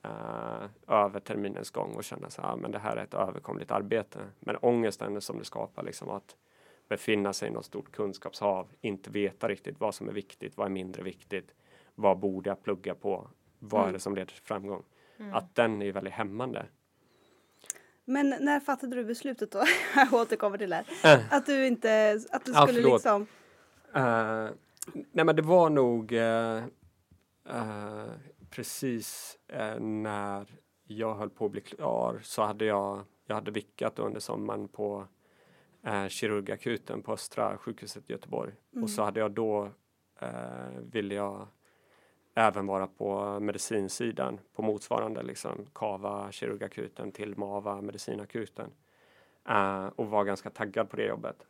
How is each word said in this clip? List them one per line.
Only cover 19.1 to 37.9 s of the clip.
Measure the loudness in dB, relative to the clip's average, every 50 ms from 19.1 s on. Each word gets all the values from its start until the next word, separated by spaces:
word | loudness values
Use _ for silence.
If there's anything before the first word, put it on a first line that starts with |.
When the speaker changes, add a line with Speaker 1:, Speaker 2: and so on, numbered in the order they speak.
| -4 -4 -4 -6 -4 -4 -6 -4
Speaker 2:
då? | 0 2 4 4 4 4
<laughs> | 0 4 8
Jag | 8 8 8 8
återkommer | 4 4 2 0 0 2 0 0 -2
till | -2 -2
det | -2 -4 -4 -6 -6 8
här. | 12 12 12 12
Speaker 1:
Äh. | 10 4 2
Speaker 2:
Att | 2 4
du | 4 4 4 4
inte, | 4 2 2 4 4 6 6 6 6 4 2 -2 -4
att | -6 -4 -4
du | 4
Speaker 1:
Ja, | 8 8 8
Speaker 2:
skulle | 10 8 6
Speaker 1:
förlåt. | 8 8 8 8 6
Speaker 2:
liksom | 6 4 4 2 -4 -10 -20 -20 -20 -20 _ _ _ _ _ _ -4 0
Speaker 1:
Eh, | 2 4 4 4 2 2 0 0 -2 -4 -6 -8 -12 _ _ _ _ -14 -12 -10 -12 -14 -2
nej, | 2 4 6
men | 6 6
det | 4
var | 6 8 8 8 10 8
nog, | 8 6 6 6 4 2 0 0
eh, | 2 2 4 4 4 2 2 0 -2 -2 -4 -8 -12 _ -20 -20 _ _ _ _ -20 _ _ _ _ _ _ -8
eh, | -6 -6 -4 -4 -6 -8 -8 -8 -10 -10 -10 -12 -14 -14 -18 -20 -20 _ -20 -14
precis, | -12 -10 -8 -8 -6 -4 -4 -2 -4 -4 -6 -8 -12 -12 -14 -16 -18 _ _ -10
eh, | -6 -6 -4 -4 -4 -4
när | -4 -4 -4 -2 -4 -4 -4 -4 -4 -4 -6 -8 -10 -14 -20 -20 _ _ _ _ _
jag | _ -8 -4 -4 -4 -4
höll | -4 -8 -8
på | -4 -2 -4
att | -2
bli | -2 -6
klar | -10 -12 -12 -4 -2 0 0 0 0 0 -2 -6
så | -10 -8 -2 0
hade | 0 0 0 0 0
jag, | 2 2 2 0 -2 -4 -8 -10 _ _ _ _
jag | -6 -6
hade | -4 -4 -4
vickat | -6 -6 -8 _ _ -4 -4 -4 -2 -2
under | -4 -4 -4 -6
sommaren | -6 -6 -6 -4 -4 -4 -4 -6 -6 -10
på, | -6 -4 -4 -4 -4 -6 -8 -12 _ _ _ _ _ _ _ _ _ _ _ _ _ _ -6
eh, | -2 -2 -2 -2 -4
kirurgakuten | -4 -2 -2 0 0 -2 -2 -4 -8 -4 -4 -4 -4 -4 -6 -8 -8 -8
på | -4 -6
Östra | -6 -6 -6 -8 -2 -2 0 0 -2 -4
sjukhuset | -8 -10 -10 -10 -12 -16